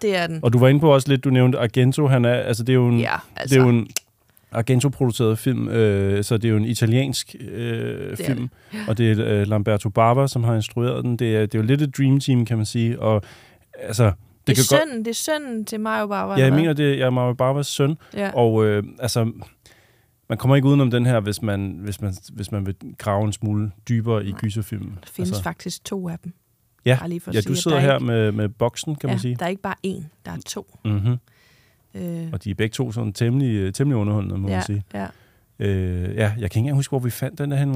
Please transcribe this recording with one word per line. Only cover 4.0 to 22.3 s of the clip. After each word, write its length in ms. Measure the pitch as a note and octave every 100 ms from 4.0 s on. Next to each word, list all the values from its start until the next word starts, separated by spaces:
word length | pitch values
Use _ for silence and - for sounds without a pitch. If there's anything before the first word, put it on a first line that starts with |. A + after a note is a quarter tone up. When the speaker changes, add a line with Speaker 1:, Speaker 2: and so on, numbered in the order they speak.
| _ _ _ _ _
Speaker 2:
Argento-produceret 880 | A2+ A2 B2+ C#3 - B2+ A2 A2+ A2+
film, 280 | C3+ A#2 A2+
øh, 560 | A#2 A2 G2 G2 G2+
så 140 | G#2 A2+
det 80 | A2+
er 20 |
jo 60 | G#2+
en 80 | A2
italiensk, 680 | A2+ A2+ B2 C#3 C3 - -
øh, 80 | A2+ F#2+ A#2+ A#2 A#2 A2 F#2+
Speaker 1:
Det 80 | -
er 40 | -
Speaker 2:
film. 120 | B2+
Speaker 1:
det. 120 | B2+ - _
Ja. 120 | G#3+ G#3
Speaker 2:
Og 100 | A2+
det 140 | A#2
er, 300 | G#2+ A2+ G#2
øh, 60 | G2+
Lamberto 420 | G#2+ G#2 G#2 A2
Bava, 380 | G#2+ A2+ B2 C#3
som 160 | B2+
har 120 | A#2 A2+
instrueret 480 | G#2 - A#2+ B2+
den. 140 | B2 A#2
Det 160 | A#2+ A2
er, 60 |
det 140 | G#2+ A2
er 40 |
jo 60 | A2
lidt 160 | C#3+
et 160 | D3 C3
dream 220 | C#3 C#3
team, 260 | C3+ B2 A#2
kan 120 | A2+
man 80 | G#2+
sige. 340 | A#2+ A#2 A#2
Og, 220 | G#2+ G#2+ - - - _ _ -
altså, 240 | - A2 A2+
det 80 | - _ _ -
Speaker 1:
Det 40 |
er 40 | A2+
Speaker 2:
kan 220 | B2+ C#3+
godt 120 | D#4+
Speaker 1:
sønnen, 160 | A#3+ A3
det 60 |
er 40 | A3+
sønnen 500 | - D4+ C#4+ A3+ G#3
til 140 | A3
Mario 280 | A3 A3 G#3
Bava, 140 | G3+
Speaker 2:
Ja, 80 | F#3+
jeg 60 | G3 C3+
Speaker 1:
eller 40 |
hvad? 100 | C#3
Speaker 2:
mener, 140 | E3
det 280 | D3 C#3+ C#3
er 80 | B2+
Mario 240 | B2+ B2
Bavas 340 | A#2+ B2+ C#3 C#3
søn. 300 | - C#3+ D#3+ -
Speaker 1:
Ja. 180 | G#3 G3
Speaker 2:
Og, 320 | B2+ A#2 A2 G#2+
øh, 180 | G#2 G#2 -
altså, 320 | B2 A#2+ A2+ A#2 G#2 _ _ _ _ _ _ _ -
man 80 | A2+
kommer 180 | B2+ C#3
ikke 120 | C3+
udenom 240 | C#3+ C3
den 140 | A#2+ A#2+
her, 140 | A#2+
hvis 220 | G2+ G2+
man, 360 | A2 G2 G2 E2+
hvis 200 | G2+ G2
man, 120 | G#2 F2+ -